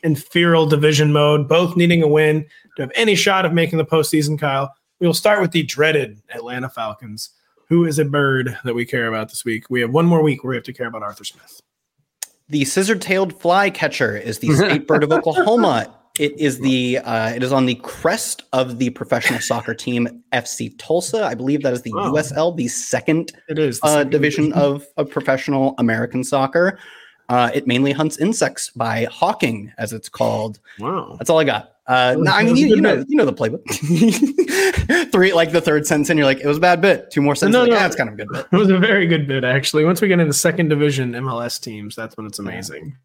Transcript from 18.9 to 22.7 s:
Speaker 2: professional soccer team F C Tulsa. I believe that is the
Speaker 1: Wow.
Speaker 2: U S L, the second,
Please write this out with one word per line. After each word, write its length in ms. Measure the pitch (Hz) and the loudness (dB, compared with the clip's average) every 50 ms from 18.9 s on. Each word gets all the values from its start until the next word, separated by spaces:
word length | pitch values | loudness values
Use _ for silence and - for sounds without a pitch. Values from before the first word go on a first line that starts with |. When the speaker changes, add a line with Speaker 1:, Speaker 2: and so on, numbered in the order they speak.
Speaker 2:
professional 500 | 123 - 127 - 131 120 - - 123 117 | -4 -8 -4 -2 -2 0 0 -2 -2 -2
soccer 340 | 113 - 117 120 - - 113 | -2 -4 -4 -4 -4 -6 -10
team 480 | - - - 123 120 120 117 - - _ _ | -8 -6 -4 -2 -2 -2 -2 -4 -12 _ _
F 160 | - 127 120 | -4 -4 -4
C 220 | - - - 131 117 - _ | -6 -10 -10 -10 -12 -12 _
Tulsa. 460 | - - 156 175 175 - - 226 208 | -4 -2 -2 -2 -2 -2 -4 -2 -2
I 100 | 147 123 | -4 -4
believe 280 | 110 127 135 143 147 147 | -4 -4 -2 -2 0 0
that 80 | 135 | -2
is 100 | 123 123 | -2 -2
the 100 | - 120 | -6 -8
Speaker 1:
Wow. 200 | 110 175 202 170 | -8 -6 -4 -2
Speaker 2:
U 60 | 139 156 | -2 -2
S 120 | 151 131 | -2 -2
L, 220 | 139 147 160 175 | -2 -2 -2 -2
the 160 | 175 160 123 | -2 -2 -6
second, 640 | 120 | -6